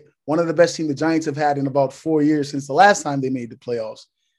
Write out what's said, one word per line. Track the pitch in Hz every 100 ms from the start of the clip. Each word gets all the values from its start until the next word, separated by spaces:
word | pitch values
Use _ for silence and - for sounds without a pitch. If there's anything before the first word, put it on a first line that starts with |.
| _ _ -
One | 160
of | 165
the |
best | 156 165 -
teams | 156
the | 135
Giants | 156 160 156
have | 139
had | 147 143
in | 135
about | 135 135
four | - 160 156
years | 147 151 143
since | 143 139
the |
last | 143 202 202
time | 151 139
they | 131
made | 131 117
the | 123
playoffs. | - 120 110 107 - _ _